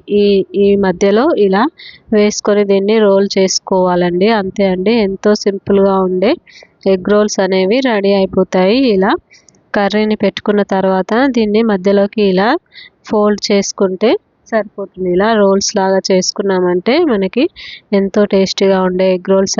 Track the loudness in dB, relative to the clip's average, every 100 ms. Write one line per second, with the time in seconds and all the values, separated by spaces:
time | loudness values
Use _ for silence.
0 | -2 0 2 0 0 0 2 2 0 0
1 | 0 2 0 2 0 2 -2 _ -20 -18
2 | -2 0 0 -2 -2 0 2 0 2 2
3 | 2 2 0 0 -2 -2 -2 0 0 0
4 | 0 0 0 0 -4 -2 -2 0 0 0
5 | -2 -2 0 0 -2 -4 0 2 2 2
6 | 0 0 0 -2 _ -20 -20 _ -2 0
7 | 2 0 0 -2 -2 0 0 0 0 0
8 | 0 0 0 -2 -2 0 2 2 2 2
9 | 0 -2 _ -20 _ _ _ -2 -2 0
10 | -2 0 -2 -4 -2 -2 0 0 0 -2
11 | -2 -2 0 0 0 0 0 0 0 0
12 | 0 0 0 2 0 -2 _ -20 -20 _
13 | -6 0 0 0 -2 -2 -2 -2 -2 0
14 | 0 0 _ _ -6 -6 -6 -10 -12 -6
15 | -2 0 2 2 2 2 0 -2 0 0
16 | 0 0 -2 -4 -2 0 0 0 0 0
17 | 0 0 -2 -2 -4 -4 -20 -18 -4 -2
18 | 0 0 0 0 0 0 0 2 0 0
19 | 0 0 0 0 0 -2